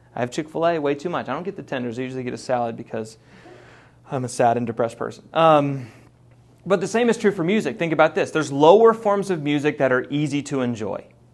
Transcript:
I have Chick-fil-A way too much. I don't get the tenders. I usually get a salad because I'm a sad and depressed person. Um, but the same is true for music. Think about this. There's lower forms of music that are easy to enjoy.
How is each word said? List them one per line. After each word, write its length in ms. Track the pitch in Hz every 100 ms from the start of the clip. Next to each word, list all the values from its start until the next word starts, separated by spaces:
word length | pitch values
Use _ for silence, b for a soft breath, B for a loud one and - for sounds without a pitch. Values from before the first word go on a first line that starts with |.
| b -
I 40 |
have 100 | 123
Chick-fil-A 480 | - 156 165 165 170
way 140 | 143
too 160 | 147 180
much. 180 | 156 117
I 60 |
don't 100 | 139
get 120 | 180 196
the 80 |
tenders. 340 | 135 135 123 113
I 60 |
usually 200 | 131 131
get 100 | 123
a 40 | 123
salad 380 | - 123 117 117
because 400 | 117 113 113 - b b b b b b b b -
I'm 140 | 139 123
a 40 |
sad 280 | - 120 117
and 100 | 117
depressed 300 | 113 117 -
person. 300 | 117 - -
Um, 540 | - 160 151 143 139 117 B B _ _ _ _ _ 175
but 140 | 190
the 60 | 180
same 220 | 226 240
is 80 | 226
true 140 | 208
for 120 | 180
music. 360 | 165 214 147 117
Think 140 | 170
about 200 | 156 156
this. 160 | 190 135
There's 220 | 160 135
lower 420 | 139 156 202 226
forms 380 | 220 208 202 196
of 100 | 175
music 380 | 143 147 147 147
that 120 | 131
are 140 | 127 123
easy 320 | 147 151 143
to 180 | - 139
enjoy. 440 | 123 110 104 95 - _ _